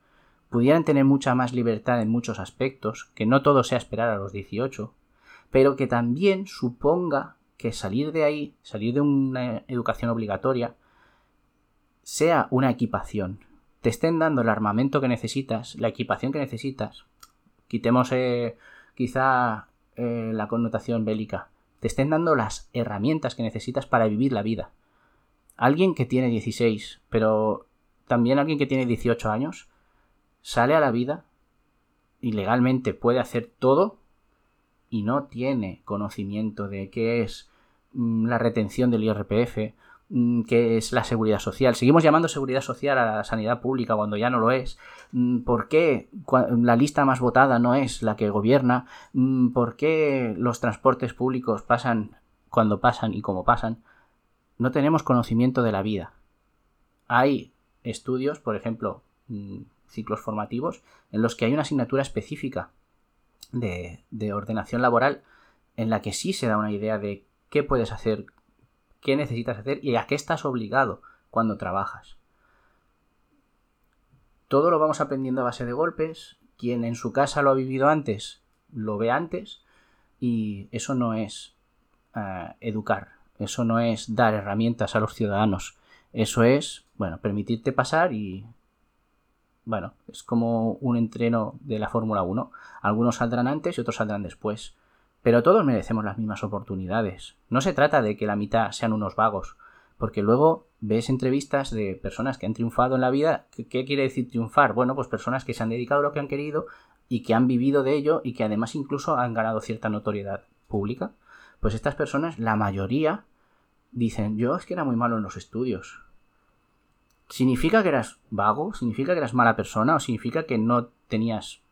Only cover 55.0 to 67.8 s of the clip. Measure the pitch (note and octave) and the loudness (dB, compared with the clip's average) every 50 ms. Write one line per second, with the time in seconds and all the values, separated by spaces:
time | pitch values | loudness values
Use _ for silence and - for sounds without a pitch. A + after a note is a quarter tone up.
55 | - - B2+ B2 A2+ - A2+ A2+ B2 B2+ B2+ B2+ A#2+ A2+ G2+ G2 G2 G#2+ G#2+ F#2+ | 2 2 2 2 2 2 2 2 2 2 2 2 0 0 0 0 -2 -2 -4 -4
56 | D#2+ - - _ _ _ _ _ _ _ _ _ _ _ _ _ _ _ _ _ | -6 -10 -14 _ _ _ _ _ _ _ _ _ _ _ _ _ _ _ _ _
57 | _ - A#2 A#2+ C3 C#3+ C#3 A2+ A2+ - _ _ _ _ _ _ - A#2+ G#2+ - | _ 0 2 4 4 4 2 0 -4 -10 _ _ _ _ _ _ -12 -10 -10 -8
58 | - C3 B2+ B2+ C3 C#3+ D3 - - A#2+ G#2+ G2 - A#2 A2 A2 A#2 G2 F2 - | -6 -6 -4 -4 -2 -4 -6 -4 -4 -6 -4 -4 -4 -6 -6 -4 -6 -6 -6 -8
59 | _ _ _ _ _ - A#2 G2+ G2+ G2 G2 G2 A2 - _ _ _ _ - A#2 | _ _ _ _ _ -12 -12 -10 -10 -10 -12 -14 -16 -18 _ _ _ _ -14 -12
60 | A2 - G#2+ - - A2+ G#2+ G#2+ G#2+ - A#2+ A#2 D3 F3 - - _ _ _ _ | -8 -6 -8 -6 -6 -6 -6 -6 -6 -6 -6 -6 -6 -6 -8 -10 _ _ _ _
61 | _ _ - G#2+ A2+ A2 - - A#2 A2+ C3+ D#4 - - D#3 C3+ A#2+ A#2+ C3+ C3+ | _ _ -2 0 0 0 0 0 0 0 2 0 0 0 -2 -2 -2 0 0 -2
62 | C3+ - - A2 - - D3+ - - B2+ - F2+ - - _ _ _ _ _ _ | -2 -2 -4 -8 -8 -8 -8 -8 -8 -8 -8 -8 -10 -10 _ _ _ _ _ _
63 | _ _ _ _ _ _ _ _ - - - B2 A2+ G2 F2 F2+ F2 E2+ F2 - | _ _ _ _ _ _ _ _ -16 -10 -8 -6 -4 -4 -6 -6 -10 -12 -14 -18
64 | _ _ - A2 G#2+ G#2+ G2 G2+ G2+ - A2 G#2+ G2+ - - A#2+ B2 B2 A#2+ A#2 | _ _ -10 -8 -6 -4 -4 -4 -6 -6 -6 -6 -6 -4 -2 0 0 2 2 2
65 | B2+ C#3+ C#3 - - _ _ _ _ _ _ _ _ _ _ - A2+ A2+ A2+ G2+ | 2 2 0 -4 -10 _ _ _ _ _ _ _ _ _ _ -6 -2 -2 -2 -2
66 | - G#2+ G2+ - - F3+ F#3+ - C#3 A#2 G#2+ G#2 G#2+ G#2+ G#2 G2+ G#2 G#2+ A2 G#2 | -2 -4 -8 -6 -4 -6 -4 -2 -2 0 0 0 0 -2 -4 -4 -4 -4 -4 -4
67 | G#2 G2+ G2+ G2 - _ _ _ _ _ - D3 C#3 C#3+ C#3 B2 | -4 -6 -8 -10 -12 _ _ _ _ _ -2 -2 0 0 0 0